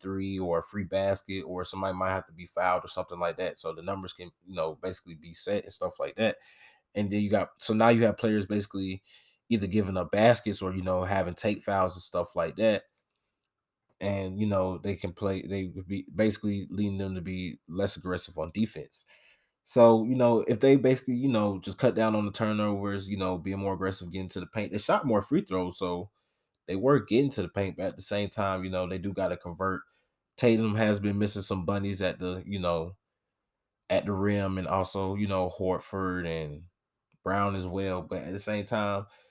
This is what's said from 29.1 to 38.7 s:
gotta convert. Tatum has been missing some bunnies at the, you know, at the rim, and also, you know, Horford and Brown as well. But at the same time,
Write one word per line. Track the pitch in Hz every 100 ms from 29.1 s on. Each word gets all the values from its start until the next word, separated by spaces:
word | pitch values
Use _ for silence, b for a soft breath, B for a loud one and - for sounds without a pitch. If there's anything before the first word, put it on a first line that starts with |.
gotta | 95 92 90
convert. | 90 80 95 90 - _ _ _ _ -
Tatum | 120 110 110
has | 107 107 101
been | 101 101
missing | 104 101
some | 95 95
bunnies | 87 101 101 95
at | 90 -
the, | 90 92
you | - 98
know, | 87 85 85 - _ _ _ _ _ _ _ _ -
at | 92
the | 98
rim, | 95 101 101 98 95
and | 90
also, | 95 90 98 95
you | 101 101
know, | 95 90 -
Horford | 92 90 - 98 92 90 85
and | 80 76 73 87 _ _ _ _ _
Brown | 92 98 101 98
as | 90
well. | 95 98 90
But | 80 78
at | 78
the | 101
same | 107 104
time, | 101